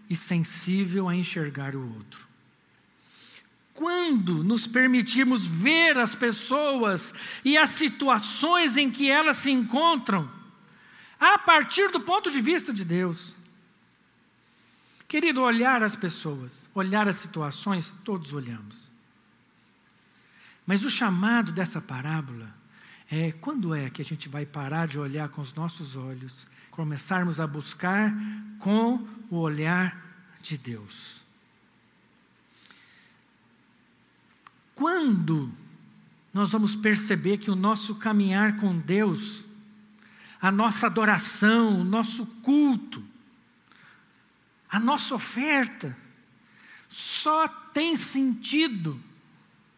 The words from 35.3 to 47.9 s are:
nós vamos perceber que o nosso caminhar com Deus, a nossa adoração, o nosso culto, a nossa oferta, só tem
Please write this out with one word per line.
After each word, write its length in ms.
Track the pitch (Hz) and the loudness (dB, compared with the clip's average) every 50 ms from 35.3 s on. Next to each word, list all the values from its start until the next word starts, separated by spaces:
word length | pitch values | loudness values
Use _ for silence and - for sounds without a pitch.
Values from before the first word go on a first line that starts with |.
| 160 151 135 120 - - - - - - - - - - - _ _ _ _ _ - | 0 0 -2 -4 -8 -12 -18 -20 -20 -20 -20 -20 -20 -20 -20 _ _ _ _ _ -2
nós 200 | 196 208 196 214 | 0 0 2 2
vamos 240 | 220 214 202 208 | 2 2 2 0
perceber 600 | 214 214 214 208 208 - - 202 165 143 185 208 202 | 0 2 2 2 2 0 0 -2 0 0 0 -2 0
que 120 | - 214 | -2 -2
o 60 | 190 | -2
nosso 400 | 185 185 208 220 208 - - 208 | 0 2 2 0 0 -2 -8 -8
caminhar 600 | 214 - 226 214 208 202 190 190 196 214 214 208 | -6 -2 0 2 2 2 2 2 2 2 2 2
com 220 | 208 208 196 175 165 | 0 0 0 0 -2
Deus, 640 | 147 143 185 202 214 202 160 - - - - - - - - - - - - - - - - _ - - - - - - - - | -2 0 2 2 2 2 0 -2 -4 -8 -12 -14 -16 -20 -20 -20 -20 -20 -20 -20 -20 -20 -20 _ -20 -20 -20 -20 -20 -20 -8 -2
a 120 | - 190 196 | 0 2 4
nossa 340 | 202 220 226 208 - 240 | 4 4 2 2 2 0
adoração, 920 | 220 170 220 220 208 208 170 - - - - 202 214 226 233 233 220 202 180 | 0 2 2 4 4 4 2 2 -2 0 2 4 6 6 6 6 4 4 2
o 40 | 175 | 2
nosso 400 | 185 202 226 226 - - - 220 | 2 2 0 0 -2 -4 -8 -10
culto, 800 | - - - - 262 285 294 294 277 254 - - - - 120 104 - - - - _ _ _ _ _ _ _ _ _ - - - - - _ _ _ _ _ _ _ _ _ _ _ _ _ _ - | -10 -12 -4 0 4 4 6 6 6 4 2 -2 -6 -14 -14 -16 -16 -20 -20 -20 _ _ _ _ _ _ _ _ _ -20 -20 -20 -20 -20 _ _ _ _ _ _ _ _ _ _ _ _ _ _ -4
a 80 | - 208 | 0 2
nossa 380 | 226 247 294 269 - - 285 | 2 4 2 2 0 -2 -4
oferta, 800 | 208 - - - 220 269 311 294 277 247 - - - - 139 123 - - - - _ _ _ _ _ _ _ _ - - - - - - _ | -4 -6 -6 -4 -2 0 2 2 2 2 0 -4 -8 -10 -10 -10 -12 -16 -20 -20 _ _ _ _ _ _ _ _ -20 -20 -20 -20 -20 -20 _
só 600 | - - - - - - - 302 311 311 320 302 | -14 -12 -8 -6 -4 -2 2 2 4 4 2 0
tem 480 | - - - - - 294 311 339 | -2 -6 -14 -6 -2 0 2 2